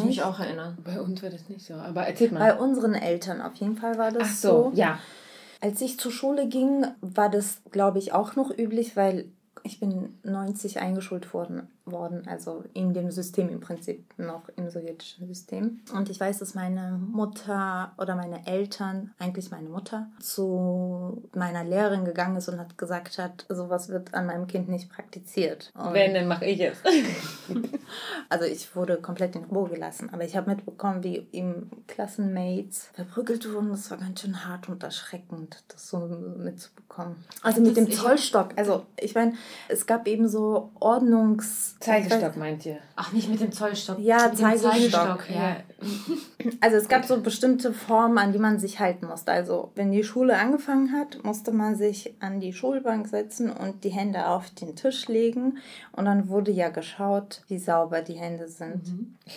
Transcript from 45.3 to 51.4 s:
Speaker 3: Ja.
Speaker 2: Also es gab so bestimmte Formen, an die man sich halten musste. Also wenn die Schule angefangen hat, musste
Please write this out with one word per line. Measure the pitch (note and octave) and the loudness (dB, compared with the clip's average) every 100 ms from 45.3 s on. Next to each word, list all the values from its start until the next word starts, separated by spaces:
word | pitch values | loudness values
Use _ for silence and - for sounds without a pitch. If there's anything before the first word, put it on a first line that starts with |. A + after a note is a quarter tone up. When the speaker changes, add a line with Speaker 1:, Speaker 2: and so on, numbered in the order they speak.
| F3 F3+ | -2 0
Speaker 3:
Ja. | E3+ - - G3 G3+ - D#4 - - A#3 - | -2 -8 -12 -8 -8 -4 -6 -6 -6 -4 4
Speaker 2:
Also | A3+ G#3+ | 6 6
es | G#3+ | 6
gab | C4 B3+ | 4 4
so | B3 | 2
bestimmte | G#3+ - B3+ B3+ B3 | 2 2 4 4 2
Formen, | A3+ - A3 A#3 A#3 | -2 4 6 6 6
an | G3+ | 4
die | G3+ | 4
man | G#3+ G#3 | 4 4
sich | G3 - | 0 0
halten | F#3+ F3+ E3 | 0 0 -6
musste. | E3+ - | -6 0
Also | F3 F3+ F3+ - - | 2 2 -2 -2 -2
wenn | G3+ | 2
die | G3 | 2
Schule | G#3+ B3 B3+ G3 | 2 4 6 6
angefangen | A3+ C#4+ C#4+ C4+ C4+ | 4 2 2 2 4
hat, | C#4+ C#4+ - | 0 -4 -4
musste | G#3+ G#3 | -4 -4